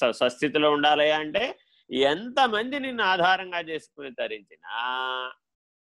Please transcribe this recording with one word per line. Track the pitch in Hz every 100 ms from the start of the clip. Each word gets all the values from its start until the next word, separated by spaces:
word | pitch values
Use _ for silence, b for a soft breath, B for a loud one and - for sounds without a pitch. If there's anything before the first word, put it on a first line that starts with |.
| 127
స్వస్థితిలో | 107 123 123 151 151 151
ఉండాలి | 147 147 147 151
అంటే, | 156 156 185 254 - b b _
ఎంతమంది | 127 139 156 240 262 262 214 247 285
నిన్ను | 262 240
ఆధారంగా | 196 185 175 185 185 175
చేసుకుని | 165 156 - - 139 120
తరించినా | 113 107 95 80 82 107 123 127 131 127 127 - _ _ _ _